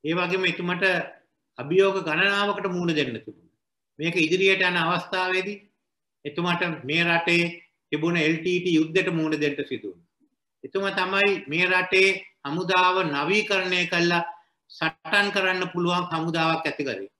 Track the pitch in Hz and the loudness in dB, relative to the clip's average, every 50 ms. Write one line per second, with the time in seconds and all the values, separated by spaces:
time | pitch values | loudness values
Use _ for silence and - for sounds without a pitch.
0 | - 151 165 180 180 175 185 190 185 175 170 - 180 175 180 175 196 190 180 170 | -2 -2 0 0 0 0 0 0 0 0 -2 -2 -2 -2 0 2 2 2 2 0
1 | - - - - _ _ _ _ _ _ _ - 139 143 170 190 196 196 190 190 | -2 -6 -12 -20 _ _ _ _ _ _ _ -12 -4 2 4 6 6 6 2 0
2 | 165 160 151 165 190 202 202 202 202 202 202 202 190 196 180 175 175 170 160 151 | -2 -2 0 2 2 2 2 0 0 0 -2 -2 -4 -4 -2 -2 0 0 0 0
3 | 139 127 117 - - - - - _ _ _ _ _ _ _ _ _ _ _ - | 0 -2 -6 -10 -12 -14 -20 -20 _ _ _ _ _ _ _ _ _ _ _ -6
4 | 151 170 185 185 160 160 175 180 196 190 190 185 185 180 180 175 160 165 180 175 | -6 -2 0 0 0 2 2 4 4 4 4 4 2 0 2 2 0 2 0 -2
5 | - - - 185 185 185 185 185 185 202 208 - - _ _ _ _ _ _ _ | -2 -4 -4 -2 -2 0 0 -2 -2 -4 -10 -12 -16 _ _ _ _ _ _ _
6 | _ _ _ _ _ 147 147 170 170 175 175 175 180 175 160 135 120 131 151 170 | _ _ _ _ _ -10 -6 -2 0 0 0 0 -2 -4 -4 -8 -6 -4 -2 0
7 | 170 170 170 165 165 175 170 170 170 170 170 - _ _ _ _ _ _ - 147 | 2 2 2 0 2 2 2 2 2 0 -4 -10 _ _ _ _ _ _ -4 -2
8 | 160 170 175 170 151 151 170 165 160 180 180 180 175 180 170 156 156 160 160 185 | 0 0 0 2 2 2 0 0 0 -2 -2 0 0 2 2 2 2 2 0 0
9 | 175 185 170 160 156 156 156 147 151 143 139 147 135 - 127 113 - 98 90 - | 0 0 -2 -2 0 -2 -2 -2 -2 -2 -2 -4 -6 -8 -8 -10 -10 -12 -14 -14
10 | _ _ _ _ _ _ _ _ _ _ _ _ - - - 190 196 196 185 190 | _ _ _ _ _ _ _ _ _ _ _ _ -20 -8 -6 -4 -4 -2 -2 -2
11 | 185 185 196 196 202 202 196 165 - - 151 170 180 180 185 180 180 - 190 190 | -2 0 2 2 2 2 0 -2 -4 -4 -2 0 0 2 2 0 0 2 4 4
12 | 190 196 185 - - - _ _ _ 139 151 170 185 175 185 180 180 180 185 185 | 4 4 2 -2 -8 -18 _ _ _ -6 -4 -4 -2 2 2 4 4 4 4 2
13 | 180 156 143 143 151 160 196 214 214 - 202 190 185 180 180 180 175 175 180 170 | 0 0 -2 -2 0 2 0 0 2 0 -2 -2 0 0 0 0 0 0 0 0
14 | 175 170 175 175 175 - - - _ _ _ _ _ _ - - 156 160 - _ | 2 2 2 0 -2 -4 -10 -18 _ _ _ _ _ _ -8 -4 -4 -4 -4 _
15 | _ - - 202 202 202 196 202 185 185 185 185 180 175 170 175 175 175 175 180 | _ 0 2 2 2 2 0 0 0 0 0 -2 -4 -4 -2 -2 0 0 0 0
16 | 180 - 160 160 160 170 160 165 160 160 160 160 165 151 143 - 143 135 110 95 | -2 -2 -4 -4 -2 -2 -2 0 0 0 0 0 -2 -6 -4 -4 -6 -6 -4 -6
17 | 98 - _ | -8 -14 _